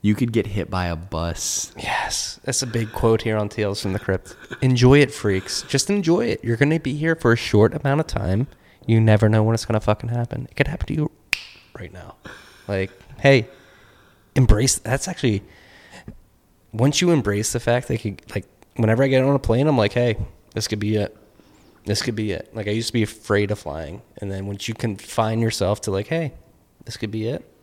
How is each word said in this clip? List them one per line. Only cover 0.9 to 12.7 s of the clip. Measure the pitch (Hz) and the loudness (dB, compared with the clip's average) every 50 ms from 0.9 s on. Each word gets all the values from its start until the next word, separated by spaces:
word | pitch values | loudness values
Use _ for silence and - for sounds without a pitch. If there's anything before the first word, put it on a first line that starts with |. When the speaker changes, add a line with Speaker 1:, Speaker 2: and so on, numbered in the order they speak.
| 85 | -4
Speaker 1:
bus. | 80 87 95 82 80 85 85 82 - - - - - - - - | -6 -8 -8 -6 -4 -4 -4 -6 -6 -6 -6 -6 -6 -8 -10 -12
Speaker 2:
Yes. | - - - - - - - - - - - - - - | -10 -8 -6 -4 -4 -4 -4 -6 -6 -6 -8 -12 -10 -8
That's | 135 120 - | -4 -4 -4
a | 135 | -4
big | 120 107 117 113 110 | -2 -4 -4 -4 -4
quote | - - 123 113 113 110 - | -4 0 2 2 2 2 0
here | 117 110 | -2 -2
on | 107 104 101 | -2 -2 -4
Tales | - - 104 101 101 - | -4 -2 -2 -2 -2 -4
from | - 101 92 | -4 -4 -4
the | 104 | -4
Crypt. | - - 95 92 - - - - - - - - | -2 -2 -4 -4 -4 -12 -20 -20 -16 -16 -6 0
Enjoy | - 131 127 120 123 127 139 147 | 2 2 4 6 8 8 8 8
it, | 143 120 | 6 4
freaks. | - - - 107 98 95 - - - - - | 0 -2 0 0 0 0 -2 -6 -10 -10 -6
Just | - - 135 - - | -2 -2 -2 0 0
enjoy | 202 208 180 160 170 - - | -2 0 2 2 2 2 2
it. | 117 104 - - | -2 -4 -4 -2
You're | 117 117 | -4 2
gonna | 110 143 147 160 165 | 2 2 2 2 0
be | - 131 156 | -2 -4 -4
here | 147 156 165 160 | -2 0 -2 -2
for | 160 - 120 117 | 2 4 2 2
a | |
short | 117 - - - 104 110 - - | 2 0 2 4 6 4 4 2
amount | 147 - 143 139 156 | 0 -2 0 0 0
of | 156 | -2
time. | - - - - 85 92 107 131 - - _ _ _ _ _ - | -2 -4 -4 -2 0 0 0 -2 -4 -8 _ _ _ _ _ 0
You | - 113 113 | 2 4 4
never | 113 107 107 104 110 107 | 6 6 6 6 6 4
know | 110 110 | 4 4
when | 107 110 113 | 2 2 0
it's | 110 - | -2 -2
gonna | - 110 107 | -2 -2 0
fucking | - 107 107 - - 117 | 2 0 0 0 -2 -6
happen. | 120 120 120 - - - 127 - | -4 -4 -4 -6 -6 -10 -10 -10
It | - | -2
could | - - | -2 -2
happen | 139 160 - - | -2 -2 -6 -4
to | - - | -4 -2
you | 156 151 - _ _ _ _ - - - - - - _ _ _ - | -2 -2 -4 _ _ _ _ -8 -8 -8 -20 -20 -20 _ _ _ -18
right | 95 - 95 | -16 -16 -16
now. | 90 87 92 - _ _ - - - - - - - - | -18 -20 -20 -20 _ _ -20 -20 -20 -20 -20 -20 -16 -6
Like, | - | -4